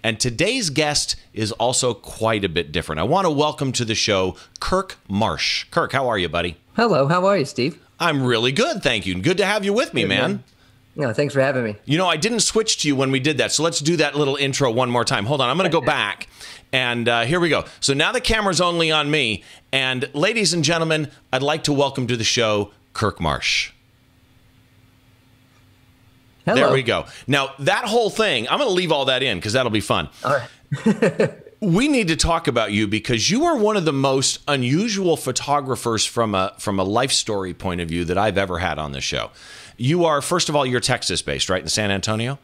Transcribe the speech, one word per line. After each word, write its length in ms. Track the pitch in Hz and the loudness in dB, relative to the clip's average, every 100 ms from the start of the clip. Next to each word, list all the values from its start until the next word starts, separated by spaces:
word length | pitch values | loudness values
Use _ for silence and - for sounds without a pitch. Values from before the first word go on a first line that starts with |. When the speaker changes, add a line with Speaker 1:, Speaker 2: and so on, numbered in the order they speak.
Speaker 1:
and 160 | 113 110 | -4 -2
today's 520 | 127 117 185 262 180 | -4 0 0 0 -2
guest 480 | 139 151 147 - - - | 0 0 0 -4 -6 -10
is 180 | 104 107 | -4 -4
also 400 | 113 120 123 123 | 0 0 2 0
quite 520 | 117 - - 110 113 | -2 -10 -2 0 2
a 40 | 95 | 0
bit 220 | 80 76 | -2 -2
different. 300 | 85 78 78 | -4 -4 -2
I 20 | |
wanna 260 | 95 180 185 | 0 2 2
welcome 420 | 143 151 147 139 | 2 0 0 -4
to 100 | 120 | -2
the 120 | 113 | -2
show 420 | 107 - 98 92 90 - - | -2 2 2 0 -4 -18 -10
Kirk 360 | - 185 190 - - | -2 -2 -2 -14 -6
Marsh. 560 | 98 107 80 - - - | -2 -2 -2 -2 -4 -4
Kirk, 200 | 170 131 | -4 -2
how 160 | 135 127 | -2 0
are 100 | 107 | 0
you, 120 | 87 | 0
buddy? 260 | 85 87 82 _ | -2 -4 -8 _
Speaker 2:
Hello, 320 | - 233 156 139 | 0 2 4 4
how 160 | 175 | 2
are 120 | 190 202 | 4 2
you, 60 | |
Steve? 340 | 131 - 135 - _ _ | 0 -2 -4 -4 _ _
Speaker 1:
I'm 240 | 170 143 | 0 2
really 300 | 127 113 123 | 2 2 2
good, 280 | 143 320 247 | 2 0 0
thank 240 | 143 113 | 0 0
you. 140 | 95 90 | -2 -2
Good 180 | 113 185 | 0 2
to 60 | |
have 200 | 190 208 | 0 0
you 80 | 196 | 0
with 200 | 208 330 | 0 0
me, 100 | 139 | -2
Speaker 2:
Good, 40 | 98 | 0
Speaker 1:
man. 220 | 95 143 | 0 0
Speaker 2:
man. 120 | 202 - _ _ _ _ | -4 -10 _ _ _ _
No, 160 | - 135 | -4 -2
thanks 200 | 107 147 | 0 0
for 80 | 135 | 2
having 200 | 135 127 | 2 0
me. 100 | 113 104 | -4 -6
Speaker 1:
You 140 | - 156 | -2 0
know, 100 | 185 | 2
I 80 | |
didn't 240 | 156 190 170 | 0 0 0
switch 380 | - 220 220 - | 0 0 0 -2
to 60 | 147 | 0
you 80 | |
when 160 | 131 135 | 2 2
we 80 | 135 | 2
did 180 | 139 135 | 0 0
that, 120 | 107 | 0
so 120 | - | 0
let's 160 | 165 160 | 0 0
do 160 | 147 170 | 0 2
that 180 | 147 | 2
little 220 | 143 143 139 | 2 0 2
intro 340 | 135 131 135 | 0 2 2
one 180 | 113 127 | 2 2
more 140 | 120 | 2
time. 220 | 113 123 | 0 -2
Hold 160 | 98 143 | 0 0
on, 80 | 123 | 0
I'm 80 | 156 | 2
gonna 100 | 185 | 2
go 120 | 160 | 2
Speaker 2:
<laughs> 0 | |
Speaker 1:
back, 460 | 151 139 104 - - - - - _ | 0 0 -2 -4 -14 -18 -20 -20 _
and, 380 | 131 123 120 117 | -2 0 0 2
uh, 120 | 117 | 2
here 160 | 117 175 | 2 0
we 80 | 170 | 2
go. 160 | 120 - - | 0 -2 -4
So 120 | - | -2
now 200 | 139 175 | 2 2
the 80 | 240 | 0
camera's 400 | - 220 202 170 | 0 0 2 2
only 300 | 175 170 160 | 0 2 2
on 200 | 156 147 | 2 2
me, 320 | 151 120 101 - - _ | 0 0 -2 -8 -20 _
and 360 | 135 131 127 139 | -2 -2 -2 -4
ladies 400 | 143 190 233 190 | 0 0 2 0
and 100 | 170 | 0
gentlemen, 460 | 143 170 160 156 143 - _ | 0 0 0 -2 -2 -12 _
I'd 100 | 131 | -2
like 200 | 139 156 | 0 -2
to 80 | 151 | 0
welcome 340 | 139 139 135 120 | 0 0 0 -2
to 80 | |
the 80 | 120 | -2
show 480 | 107 - 113 104 101 _ _ | 0 0 2 0 -2 _ _
Kirk 260 | - 104 - | -2 -2 0
Marsh. 520 | 80 67 - - - _ _ _ _ _ _ _ _ _ _ _ _ _ _ _ _ _ _ _ _ _ _ _ _ _ _ _ | -2 -2 -2 -2 -4 _ _ _ _ _ _ _ _ _ _ _ _ _ _ _ _ _ _ _ _ _ _ _ _ _ _ _
Speaker 2:
Hello. 100 | 175 214 143 | 0 4 4
Speaker 1:
There 40 | |
we 100 | 135 | 4
go. 220 | 117 90 - - - | 2 -2 -2 -14 0
Now, 220 | 139 135 - | 0 0 -2
that 260 | 143 208 | -2 0
whole 240 | 240 233 214 | 0 0 0
thing, 380 | - 214 131 120 | 0 0 0 0
I'm 100 | 180 | 0
gonna 120 | 269 | 2
leave 220 | 180 180 | 0 2
all 140 | 147 | 0
that 160 | 131 127 | 2 0
in 200 | 131 90 | 0 -2
'cause 100 | 107 | -2
that'll 160 | 127 123 | 0 0
be 100 | 107 | -2
fun. 260 | - 107 80 - | 0 -2 -2 -6
Speaker 2:
All 140 | - 139 | -2 -2
right. 960 | - - _ 143 233 202 202 - 190 - | -2 -18 _ -2 0 2 0 2 -2 -2
<laughs> 40 | - - | -20 -6
Speaker 1:
We 280 | 208 170 285 | 0 2 4
need 180 | 269 180 | 2 2
to 80 | |
talk 320 | 160 165 165 151 | 0 2 2 0
about 240 | 117 107 | 0 0
you 160 | 104 104 | 0 0
because 420 | 107 - 117 98 | -2 0 0 2
you 140 | 220 | 2
are 140 | 339 294 | 2 2
one 180 | 208 | 2
of 80 | 214 | 2
the 80 | 160 | 0
most 480 | 135 135 135 131 - - | 2 2 2 0 -4 -2
unusual 720 | 139 123 151 233 196 180 151 | 0 2 0 0 0 0 0
photographers 880 | - 120 - 143 135 120 120 110 | -2 -4 -2 -2 0 -4 -2 -2
from 280 | - - 110 | -2 0 0
a, 200 | 98 95 - | 0 -2 -4
from 220 | - 98 | -4 0
a 60 | |
life 260 | 95 110 135 | 2 0 0
story 420 | - - 104 92 | -2 -2 -4 -4
point 280 | 85 95 87 | -6 -4 -4
of 80 | 85 | -2
view 160 | 82 | -2
that 120 | 85 90 | 0 2
I've 200 | 107 95 | 2 0
ever 220 | 95 87 | -2 -2
had 200 | 90 76 | -2 -4
on 140 | 76 | -6
the 80 | 69 | -6
show. 280 | - 67 55 - - - - | -6 -6 -6 -14 -20 -20 -20
You 300 | - 123 175 | -4 0 2
are, 160 | 170 147 | 2 0
first 260 | - 175 - | 0 -2 0
of 80 | |
all, 100 | 147 | 0
you're 140 | 131 123 | 0 0
Texas-based, 720 | - 123 - 85 - 69 - | 0 -2 -2 -4 -4 -4 -2
right, 120 | 92 | -2
in 60 | 76 | -2
San 240 | - 104 | -2 0
Antonio? 480 | 98 110 110 120 143 | 0 -2 -4 -4 -8